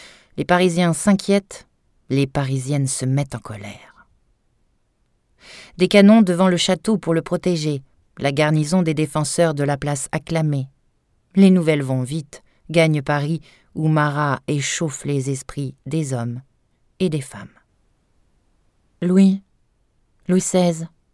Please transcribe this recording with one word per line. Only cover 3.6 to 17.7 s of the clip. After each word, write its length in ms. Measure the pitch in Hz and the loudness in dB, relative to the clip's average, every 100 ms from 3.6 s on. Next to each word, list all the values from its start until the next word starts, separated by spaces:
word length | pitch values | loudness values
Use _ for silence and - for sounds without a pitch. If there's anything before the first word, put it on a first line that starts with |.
| 101 - - _ _ _ _ _ _ _ _ _ _ _ _ _ _ _ - - - - | -14 -18 -20 _ _ _ _ _ _ _ _ _ _ _ _ _ _ _ -20 -20 -14 -2
Des 80 | 185 | 4
canons 360 | 202 202 226 | 6 8 8
devant 260 | 185 175 185 | 6 2 2
le 80 | 175 | 2
château 420 | - 180 - 208 | 0 -2 -2 -2
pour 160 | - | 0
le 80 | 165 | -2
protéger, 640 | 160 180 180 170 151 139 - _ _ - | -2 -4 -2 -2 -2 -4 -8 _ _ -6
la 140 | 131 | -2
garnison 500 | 143 151 156 151 185 | 0 2 2 0 0
des 120 | 160 | 0
défenseurs 600 | 151 156 156 147 - 165 | 0 -2 -2 -2 0 0
de 80 | 147 | 0
la 140 | 143 139 | -2 -2
place 320 | 143 143 - | -4 -6 -6
acclamée. 580 | 156 - 165 156 143 135 _ _ _ _ _ _ 190 | -8 -4 -2 -2 -2 -6 _ _ _ _ _ _ 4
Les 140 | 196 | 6
nouvelles 320 | 185 156 151 | 6 2 0
vont 200 | 135 131 | 0 -4
vite, 400 | 127 156 - - _ _ - | -4 -6 -10 -16 _ _ -4
gagnent 320 | 165 160 151 | 2 2 2
Paris, 380 | 139 147 147 165 - _ _ - | -2 -2 -2 -6 -10 _ _ -4
où 100 | 156 | 0
Marat 540 | 156 147 143 147 131 - | 2 0 0 -2 -4 -4
échauffe 560 | 147 135 - 160 135 | -4 -4 -4 -6 -6
les 260 | 143 143 131 | -6 -4 -4
esprits 460 | 135 - - 135 131 135 | -6 -8 -10 -10 -10 -8
des 260 | 160 143 | -6 -4
hommes 300 | 127 120 120 - _ _ _ _ - | -6 -6 -10 -14 _ _ _ _ -4
et 100 | 185 | -4
des 120 | 151 | -4
femmes. 280 | 135 202 - _ _ | -8 -14 -18 _ _